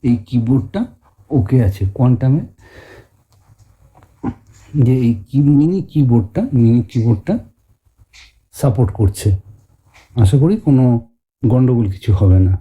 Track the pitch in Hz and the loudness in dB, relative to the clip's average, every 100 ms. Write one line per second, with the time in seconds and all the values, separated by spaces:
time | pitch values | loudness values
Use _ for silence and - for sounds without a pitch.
0 | 135 117 - 123 113 135 - 196 247 - | -2 -2 -2 -4 0 -2 -2 -8 -8 -10
1 | _ _ _ 147 98 131 107 98 95 - | _ _ _ -4 0 0 0 -2 -6 -2
2 | 123 123 131 143 - _ - - - - | 0 0 0 -2 -4 _ -20 -20 -20 -20
3 | _ _ _ _ _ _ _ _ _ _ | _ _ _ _ _ _ _ _ _ _
4 | _ _ - - _ - - 147 123 131 | _ _ -12 -12 _ -20 -8 0 2 2
5 | 120 104 - 139 143 143 156 190 - 156 | 0 -2 -4 0 2 2 2 -2 -4 -2
6 | 135 117 98 - 254 131 113 120 117 120 | 2 0 -2 -6 -2 2 2 2 -2 -4
7 | 113 104 - 214 - _ _ _ _ _ | -2 -2 -2 -6 -6 _ _ _ _ _
8 | _ - - _ _ - 139 101 110 - | _ -20 -20 _ _ -4 -2 0 -2 0
9 | 98 - - 95 - - _ _ _ _ | -2 -2 -4 -4 -6 -20 _ _ _ _
10 | _ - 98 139 156 214 - 135 127 120 | _ 0 2 2 2 0 0 2 2 0
11 | 117 _ _ _ 110 127 127 120 104 95 | -4 _ _ _ -2 0 2 0 -2 -6
12 | - 95 98 92 92 92 | -2 0 4 4 2 -2